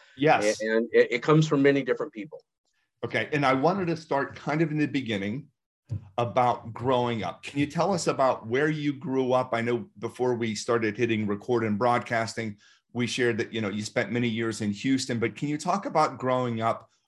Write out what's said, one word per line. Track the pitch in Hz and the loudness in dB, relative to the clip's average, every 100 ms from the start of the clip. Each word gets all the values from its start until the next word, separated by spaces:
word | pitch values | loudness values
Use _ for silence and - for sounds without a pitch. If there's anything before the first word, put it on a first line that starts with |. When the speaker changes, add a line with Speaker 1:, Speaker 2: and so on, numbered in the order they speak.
| - - | -18 0
Speaker 1:
Yes. | 143 131 104 107 | 2 4 2 0
Speaker 2:
A-, | 110 | 0
and | 113 117 | 0 4
it, | 117 123 | 4 4
it | 120 | 2
comes | 135 156 156 | 4 4 4
from | 143 | 4
many | 139 139 | 4 4
different | 127 120 113 | 2 -2 -4
people. | 110 98 - _ _ _ _ _ _ 117 | -10 -14 -14 _ _ _ _ _ _ -6
Speaker 1:
Okay. | 120 110 | -4 -2
And | 147 139 | 0 2
I | |
wanted | 135 147 196 175 | 4 2 0 -2
to | 160 | -4
start | - 139 135 - | -2 -2 -2 -6
kind | - 151 | -4 0
of | 165 | 0
in | 151 | 0
the | 147 | 0
beginning | 139 113 104 101 123 - _ _ _ - 104 - - | -2 -2 -2 -2 -6 -10 _ _ _ -10 -10 -8 -4
about | 117 113 123 - - | -2 2 2 0 -6
growing | 110 120 127 120 117 | -6 0 2 2 -2
up. | 90 - | -4 -8
Can | - 143 | -8 -4
you | 143 | -2
tell | 165 170 | 0 0
us | 185 - | 0 0
about | 131 131 117 113 | 2 2 0 -2
where | 123 156 | 0 0
you | 156 147 | 0 -4
grew | 131 147 131 127 | -4 -4 -2 2
up? | 127 123 | 2 2
I | 117 | -2
know | 117 120 101 - | 0 -2 -4 -10
before | 113 110 123 | -8 -2 0
we | 120 117 104 | 0 -2 -2
started | - 117 110 104 | 0 2 2 0
hitting | 117 110 104 | 0 0 0
record | 101 - 120 | -2 0 0
and | 113 104 | 2 2
broadcasting, | 123 120 - 117 113 - 110 104 _ _ _ | 2 2 0 -2 -2 -4 -8 -8 _ _ _
we | 120 120 | -4 -2
shared | - 120 110 | 2 2 2
that, | 113 | -2
you | 113 | -2
know, | 104 | -2
you | 104 | -4
spent | 104 - 107 | -4 -2 0
many | 117 120 | 0 0
years | 110 117 107 | 0 -2 -2
in | 107 | -4
Houston, | 101 135 135 - 120 | -2 0 0 0 -2
but | 113 104 | -2 -4
can | 147 | -4
you | 151 | -4
talk | 180 196 269 | -2 -2 0
about | 170 151 131 | 2 0 0
growing | 127 127 123 113 | 0 0 0 0
up, | 113 107 - _ | -2 -2 -6 _